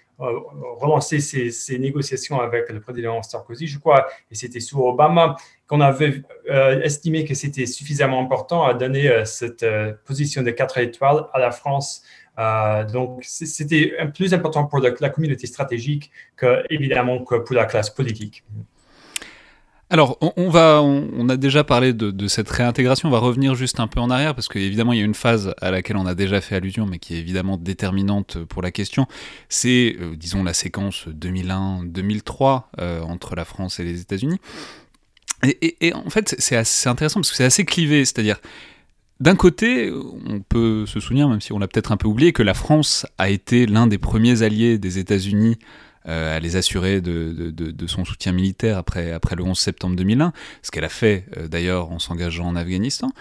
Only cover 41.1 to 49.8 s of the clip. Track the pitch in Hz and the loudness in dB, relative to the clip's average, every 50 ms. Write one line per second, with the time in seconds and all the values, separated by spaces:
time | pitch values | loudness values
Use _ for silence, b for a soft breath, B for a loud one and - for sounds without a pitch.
41.1 | 120 139 147 139 113 104 - - 107 101 98 95 - 113 - - 110 95 - 110 | 2 4 4 4 2 0 -2 -4 -4 -4 -4 0 -2 -2 0 0 -2 0 2 0
42.1 | 107 117 156 175 - - 110 98 92 - - - 156 156 143 - - - - - | 4 4 4 4 6 4 4 4 2 2 2 4 4 4 4 2 0 -2 -4 -6
43.1 | _ - 95 98 101 95 - - 120 120 123 107 104 110 120 113 104 95 - - | _ -2 0 0 0 0 0 2 4 4 4 6 6 6 6 4 4 2 0 0
44.1 | 110 110 113 120 123 107 113 107 107 107 117 120 117 104 98 92 90 95 92 - | 2 4 4 4 6 4 4 2 2 4 4 4 2 2 0 -4 -4 -4 0 0
45.1 | 104 98 95 101 104 104 110 113 117 113 b b b b b b b b _ - | 0 0 2 2 2 4 4 4 2 0 b b b b b b b b _ -6
46.1 | 82 80 80 78 80 80 80 85 87 92 92 - - 92 90 95 98 95 85 87 | -4 -2 -2 -2 -2 -2 -2 0 0 0 0 0 0 0 0 2 2 0 0 -2
47.1 | 85 82 82 82 82 - 85 85 78 82 82 78 - - 85 82 - 98 90 - | -2 -2 -4 -4 -6 -6 -8 -8 -6 -6 -6 -6 -6 -8 -8 -6 -4 -6 -6 -6
48.1 | - - - 95 90 90 95 95 95 - - 110 104 92 85 - - 92 85 82 | -8 -6 -2 0 0 2 2 0 0 0 -2 -2 0 -2 -4 -4 -4 -4 -6 -6
49.1 | 82 82 - - 90 87 90 92 90 - - 98 85 - | -6 -6 -6 -6 -4 -4 -4 -2 -2 -2 -2 -4 -4 -4